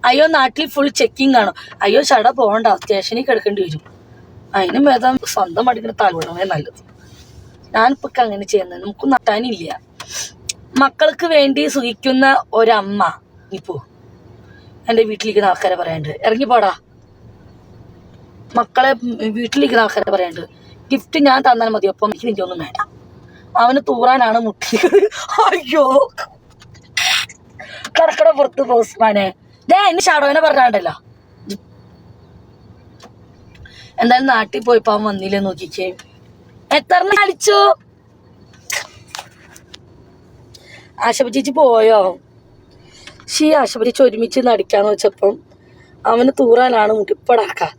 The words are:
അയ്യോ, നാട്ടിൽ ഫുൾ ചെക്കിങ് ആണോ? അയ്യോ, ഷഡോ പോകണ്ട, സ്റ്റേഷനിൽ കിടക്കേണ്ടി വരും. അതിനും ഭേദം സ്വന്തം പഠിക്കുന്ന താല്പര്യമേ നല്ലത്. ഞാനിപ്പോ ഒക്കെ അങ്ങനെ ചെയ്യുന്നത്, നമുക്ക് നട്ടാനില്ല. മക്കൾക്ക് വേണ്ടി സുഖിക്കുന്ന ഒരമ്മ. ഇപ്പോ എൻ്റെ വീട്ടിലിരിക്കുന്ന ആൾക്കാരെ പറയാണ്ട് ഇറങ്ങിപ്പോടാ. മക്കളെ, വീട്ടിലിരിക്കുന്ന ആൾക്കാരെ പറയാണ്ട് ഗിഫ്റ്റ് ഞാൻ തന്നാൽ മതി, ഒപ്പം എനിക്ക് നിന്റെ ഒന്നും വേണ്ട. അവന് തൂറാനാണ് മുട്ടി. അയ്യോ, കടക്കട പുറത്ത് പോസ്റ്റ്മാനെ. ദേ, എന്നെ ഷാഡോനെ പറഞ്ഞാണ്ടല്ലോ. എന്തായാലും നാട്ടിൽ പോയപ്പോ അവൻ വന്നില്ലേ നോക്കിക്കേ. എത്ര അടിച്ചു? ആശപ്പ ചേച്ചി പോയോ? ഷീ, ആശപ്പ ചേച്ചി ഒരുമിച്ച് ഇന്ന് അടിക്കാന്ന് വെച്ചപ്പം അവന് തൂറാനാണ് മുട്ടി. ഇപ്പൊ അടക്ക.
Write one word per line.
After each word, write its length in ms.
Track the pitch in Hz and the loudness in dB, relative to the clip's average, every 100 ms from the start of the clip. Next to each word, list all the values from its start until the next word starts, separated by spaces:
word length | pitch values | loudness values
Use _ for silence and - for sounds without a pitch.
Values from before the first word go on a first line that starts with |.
| 247 | 2
അയ്യോ, 180 | 269 320 320 | 2 2 2
നാട്ടിൽ 300 | 262 277 302 | 0 -2 -8
ഫുൾ 120 | - 277 - | -2 -4 -2
ചെക്കിങ് 360 | 247 - 269 247 | -4 0 2 2
ആണോ? 120 | 202 - - - | 0 -4 -20 -4
അയ്യോ, 160 | 202 233 294 | 0 0 2
ഷഡോ 200 | 254 220 247 | 2 2 0
പോകണ്ട, 300 | 220 214 214 190 | 0 2 0 0
സ്റ്റേഷനിൽ 420 | - 196 - 233 269 | -2 -4 -4 -6 -2
കിടക്കേണ്ടി 340 | 226 208 202 180 | -2 -2 -4 -6
വരും. 160 | 156 - - _ - - - - 196 | -6 -14 -20 _ -20 -20 -20 -6 -4
അതിനും 280 | 185 247 285 | -2 2 2
ഭേദം 280 | 247 254 262 - | 4 2 -2 -4
സ്വന്തം 320 | - 180 170 247 | -4 -4 -2 -2
പഠിക്കുന്ന 260 | 220 226 214 | -2 -6 -2
താല്പര്യമേ 440 | 202 165 160 170 190 | -2 -2 -8 -6 -6
നല്ലത്. 280 | 160 147 - - _ - - - - - - - | -6 -8 -16 -20 _ -20 -20 -20 -20 -20 -20 -6
ഞാനിപ്പോ 340 | 220 233 277 269 | 0 0 0 -6
ഒക്കെ 120 | - | -2
അങ്ങനെ 220 | 233 202 196 | -2 -4 -2
ചെയ്യുന്നത്, 280 | 208 180 175 | -2 -2 -12
നമുക്ക് 240 | 190 208 277 | -14 -8 -2
നട്ടാനില്ല. 600 | 254 - 214 247 196 160 - _ _ - - - - - - - 247 | 0 0 -2 -4 -8 -10 -12 _ _ -16 -14 -14 -16 -16 -16 -8 -2
മക്കൾക്ക് 440 | 269 - 311 302 339 | -2 2 -2 0 0
വേണ്ടി 280 | 311 277 269 294 | 2 2 0 -2
സുഖിക്കുന്ന 520 | 277 240 214 269 262 269 269 - 220 | -2 -6 -4 -2 2 2 2 0 0
ഒരമ്മ. 420 | 226 214 196 202 170 - _ - _ 190 | 2 2 0 -2 -4 -4 _ -20 _ -16
ഇപ്പോ 180 | - 156 - _ - - - - - - - - - | -12 -14 -14 _ -20 -20 -20 -20 -20 -20 -20 -14 -2
എൻ്റെ 140 | 226 220 | 0 0
വീട്ടിലിരിക്കുന്ന 420 | 208 220 196 202 | -2 -2 0 2
ആൾക്കാരെ 240 | 175 190 180 | 0 -2 -2
പറയാണ്ട് 280 | 170 160 151 147 - | -4 -6 -8 -4 -2
ഇറങ്ങിപ്പോടാ. 460 | 226 269 240 202 175 _ _ _ _ - - - - - - - - - - - - - 240 | 0 2 2 2 -4 _ _ _ _ -20 -20 -20 -20 -20 -20 -20 -20 -20 -20 -20 -20 -8 -6
മക്കളെ, 340 | 233 - 262 254 240 226 220 214 | -2 0 0 0 -6 -6 -6 -6
വീട്ടിലിരിക്കുന്ന 460 | 233 277 285 233 | -4 -2 0 2
ആൾക്കാരെ 280 | 214 214 - 196 | 0 -2 -2 -2
പറയാണ്ട് 260 | 180 170 165 - - - - | -2 -6 -16 -20 -20 -20 -6
ഗിഫ്റ്റ് 260 | 269 - 320 285 | -6 -4 0 2
ഞാൻ 100 | 262 262 | 4 2
തന്നാൽ 220 | 233 226 214 | 2 0 -2
മതി, 100 | 196 | -2
ഒപ്പം 180 | - 214 | -2 -4
എനിക്ക് 160 | 214 233 | -4 -6
നിന്റെ 140 | 202 180 | -6 -8
ഒന്നും 140 | 175 | -8
വേണ്ട. 160 | 156 - - - - - - - - - | -12 -10 -10 -12 -20 -20 -20 -20 -6 0
അവന് 180 | 233 269 277 | 2 0 -2
തൂറാനാണ് 480 | 247 247 262 233 226 226 | 0 2 2 2 0 -2
മുട്ടി. 280 | - - 226 370 392 415 - - - 403 | -8 -6 0 2 2 2 -4 -6 0 0
അയ്യോ, 380 | 381 262 302 269 269 - - - - _ _ - - _ - - - - - _ - - - - - | 0 -2 0 2 2 0 -6 -18 -18 _ _ -20 -20 _ -6 -4 -4 -6 -18 _ -20 -20 -18 -6 0
കടക്കട 300 | 320 311 320 294 | 0 4 2 4
പുറത്ത് 240 | 277 - 247 | -2 -2 0
പോസ്റ്റ്മാനെ. 540 | 240 220 - 220 202 190 - _ _ - | 0 0 0 0 2 -2 -6 _ _ 0
ദേ, 80 | 359 403 | 2 4
എന്നെ 120 | 339 370 | 2 2
ഷാഡോനെ 340 | 302 285 294 | 2 2 2
പറഞ്ഞാണ്ടല്ലോ. 500 | 311 277 247 214 170 - _ _ _ _ - 202 _ - _ - - - - - - _ - - - _ - _ - - - - - - - - | 2 4 2 2 -4 -10 _ _ _ _ -14 -14 _ -20 _ -20 -20 -20 -20 -20 -20 _ -20 -20 -20 _ -20 _ -20 -20 -20 -20 -20 -20 -20 -4
എന്തായാലും 260 | 233 247 269 | 2 2 2
നാട്ടിൽ 300 | 233 214 208 226 | 0 -2 -6 0
പോയപ്പോ 240 | 233 226 | 2 2
അവൻ 100 | 208 214 | -2 -2
വന്നില്ലേ 300 | 196 190 202 196 | -6 -4 -4 -4
നോക്കിക്കേ. 400 | 185 185 - 185 185 - _ _ _ _ - _ 294 | -6 -12 -10 -10 -10 -20 _ _ _ _ -20 _ -4
എത്ര 220 | - 359 381 403 | 0 0 2 0
അടിച്ചു? 340 | 392 359 - 349 302 330 _ _ _ _ _ _ _ - _ - - - - - - _ - - _ - - - - _ _ - - - - - - - 226 | 0 0 2 4 2 0 _ _ _ _ _ _ _ -20 _ -12 -12 -20 -18 -18 -18 _ -20 -20 _ -20 -20 -20 -20 _ _ -20 -20 -20 -20 -20 -20 -4 -2
ആശപ്പ 200 | 233 247 247 | 0 -2 -2
ചേച്ചി 180 | 269 269 | -4 2
പോയോ? 400 | 277 226 220 214 190 180 _ _ _ _ _ _ - - - - - | 4 6 4 4 2 -4 _ _ _ _ _ _ -20 -20 -20 -20 -10
ഷീ, 140 | - 302 311 | -2 2 2
ആശപ്പ 240 | 233 240 226 | 0 -2 -4
ചേച്ചി 160 | 240 254 | 2 2
ഒരുമിച്ച് 300 | 220 233 262 | 2 -2 0
ഇന്ന് 120 | 247 214 | 0 0
അടിക്കാന്ന് 340 | 202 208 208 | 0 0 0
വെച്ചപ്പം 420 | 202 208 - 196 240 _ _ _ - - _ - | 0 -2 0 -2 -2 _ _ _ -20 -20 _ -2
അവന് 220 | 233 254 277 | 2 2 2
തൂറാനാണ് 520 | 254 233 254 233 214 220 | 4 4 4 2 0 0
മുട്ടി. 160 | 202 208 | -2 -6
ഇപ്പൊ 160 | - 233 | 0 0
അടക്ക. 280 | 190 - 175 | 0 -6 -8